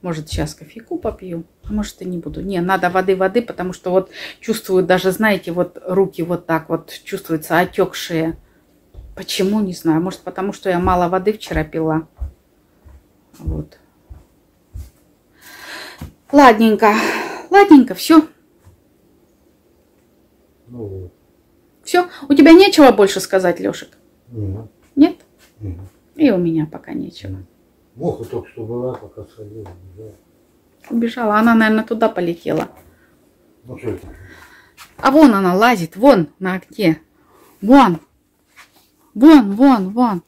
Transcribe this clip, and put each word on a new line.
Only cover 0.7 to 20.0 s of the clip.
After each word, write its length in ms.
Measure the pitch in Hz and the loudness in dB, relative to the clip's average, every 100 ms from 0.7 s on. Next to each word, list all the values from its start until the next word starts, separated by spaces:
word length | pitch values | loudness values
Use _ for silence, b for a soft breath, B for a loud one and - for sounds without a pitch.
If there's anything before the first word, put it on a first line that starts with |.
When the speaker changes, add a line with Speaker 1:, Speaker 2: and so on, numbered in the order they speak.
| - - 330 | -20 -12 -10
Speaker 1:
попью, 460 | 226 208 185 170 165 _ | -8 -10 -12 -14 -14 _
а 80 | - | -10
может, 300 | 214 208 - | -8 -8 -10
и 40 | 185 | -10
не 120 | 180 | -10
буду. 220 | 160 156 | -10 -12
Не, 200 | 180 190 | -8 -6
надо 280 | 175 190 180 | -2 -2 0
воды, 240 | 185 185 | -2 -2
воды, 260 | 185 190 208 | 0 0 -2
потому 300 | 233 - 180 | -4 -10 -10
что 180 | 180 - | -8 -2
вот 200 | 185 185 B B B | -2 -2 B B B
чувствую 420 | - 220 - 185 | -8 -8 -2 -2
даже, 280 | 170 185 185 | 2 0 0
знаете, 400 | 175 214 196 - | -2 -2 -2 -4
вот 260 | 170 175 - - | -6 -6 -6 -6
руки 360 | 185 190 - | -2 -2 -4
вот 240 | 170 175 - | -6 -6 -4
так 240 | 165 156 | -6 -4
вот 200 | 160 - - | -8 -8 -20
чувствуются 540 | - 190 - 160 156 165 | -14 -14 -8 -8 -2 -2
отёкшие. 760 | 185 - 185 - - 165 165 170 _ _ _ _ _ - - | -2 -2 -4 -4 -8 -6 -6 -8 _ _ _ _ _ -20 -20
Почему, 460 | - 190 - 190 214 | -20 -12 -4 -2 -2
не 140 | 202 | -4
знаю. 260 | 175 165 156 | -4 -2 -2
Может, 200 | 180 175 | -2 -8
потому 320 | - 180 190 | -14 -8 -8
что 180 | 196 196 | -8 -4
я 80 | 175 | -2
мало 280 | 185 180 175 | 0 0 0
воды 240 | 185 185 | -2 -2
вчера 280 | 214 - 165 | -6 -6 -6
пила. 440 | 156 165 160 156 160 _ - _ _ _ _ _ - - _ _ _ _ | -6 -4 -2 -4 -6 _ -14 _ _ _ _ _ -20 -20 _ _ _ _
Вот. 380 | 78 78 - _ _ _ _ - _ _ _ _ _ - - _ _ _ _ B B B B B B B - _ _ | -10 -8 -10 _ _ _ _ -20 _ _ _ _ _ -18 -18 _ _ _ _ B B B B B B B -20 _ _
Ладненько. 640 | 285 269 220 226 208 220 214 B B B B B | 6 6 6 2 4 2 2 B B B B B
Ладненько, 440 | 392 403 302 240 | 4 8 8 6
всё. 280 | 185 - 320 311 _ _ _ _ _ _ _ _ _ _ _ _ _ _ _ _ _ | -2 2 2 2 _ _ _ _ _ _ _ _ _ _ _ _ _ _ _ _ _